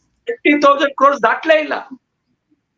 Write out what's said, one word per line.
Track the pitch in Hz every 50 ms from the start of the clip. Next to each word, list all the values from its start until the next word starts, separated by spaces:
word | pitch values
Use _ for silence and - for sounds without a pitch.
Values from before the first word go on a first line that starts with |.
| _ _ _ _ _ -
ಫಿಫ್ಟಿ | 466 - - 330 294 294
ತೌಸಂಡ್ | 294 277 277 277 311 285 -
ಕ್ರೋರ್ಸ್ | - 262 277 285 277 208
ದಾಟ್ಲೇ | - 247 - - 320 311 311
ಇಲ್ಲ. | 302 285 - - - - 262 - _ _ _ _ _ _ _ _ _ _ _ _ _ _ _